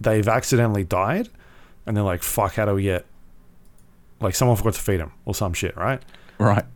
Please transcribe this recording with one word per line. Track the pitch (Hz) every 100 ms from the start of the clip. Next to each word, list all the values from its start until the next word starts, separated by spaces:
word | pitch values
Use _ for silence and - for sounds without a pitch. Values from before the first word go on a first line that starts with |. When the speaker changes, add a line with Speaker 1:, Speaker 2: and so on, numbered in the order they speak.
Speaker 1:
they've | 110 107 104
accidentally | 110 - 127 117 101 90
died, | 92 98 175 233 - - - - - -
and | 104
they're | 101
like, | 87
"Fuck, | - - 101 -
how | 104
do | 98
we | 98
get," | 90 - - - - - - - - - - - -
like, | 95 90
someone | 127 110
forgot | 110 -
to |
feed | - 95
'em | 78 - -
or | 104
some | 101
shit, | 85 95 -
right? | 95 135 - - - -
Speaker 2:
Right. | 107 104 -